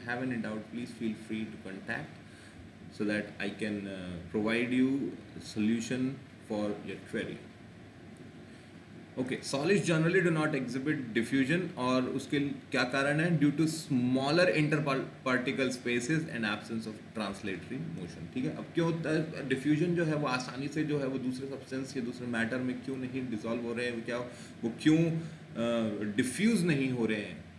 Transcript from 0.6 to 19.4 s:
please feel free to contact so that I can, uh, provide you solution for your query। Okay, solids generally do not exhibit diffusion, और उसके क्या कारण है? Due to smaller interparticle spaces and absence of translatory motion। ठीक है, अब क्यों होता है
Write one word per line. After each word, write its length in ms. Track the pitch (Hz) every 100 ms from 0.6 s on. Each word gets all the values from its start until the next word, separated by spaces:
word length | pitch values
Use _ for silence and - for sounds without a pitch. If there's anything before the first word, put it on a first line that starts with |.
| 104
please 240 | 117 120 -
feel 140 | 113 107 -
free 160 | 110 107
to 80 | - 95
contact 500 | 95 - 120 151 - - - - - - - - -
so 80 | 107
that 260 | 104 101 -
I 80 | 101 101
can, 160 | 110 104 98
uh, 300 | 95 90 87 87
provide 420 | 113 107 117 120 127
you 100 | 131 139 87 - - - -
solution 580 | 110 104 117 113 127 131 139 - - -
for 160 | 107 104 104 90
your 100 | 95 -
query। 260 | 110 90 - - - - - - - - - - - - - - - - - - -
Okay, 160 | 127 127
solids 380 | - 135 156 202 165
generally 340 | 160 165 185 175
do 60 |
not 200 | 160 151 143
exhibit 420 | 120 127 139 143 120 107
diffusion, 480 | 113 135 131 175 175 -
और 260 | 123 127 127
उसके 300 | 135 - 147
क्या 440 | 143 - - 127
कारण 360 | 127 139 139 151
है? 200 | 170 165
Due 120 | 143 143
to 60 | 160
smaller 760 | 160 - 131 123 131 135 165 180 156
interparticle 1120 | 151 151 143 135 120 - 131 127 131 127 131 -
spaces 520 | 120 120 120 160 - 120
and 120 | 107
absence 360 | 107 - 113 110
of 100 | 104 - 113
translatory 640 | 101 98 101 92 - 131 82 85
motion। 340 | 87 - -
ठीक 120 | 127 151
है, 100 | 147
अब 140 | 107
क्यों 180 | - 165
होता 240 | 165 - 156
है 320 | - -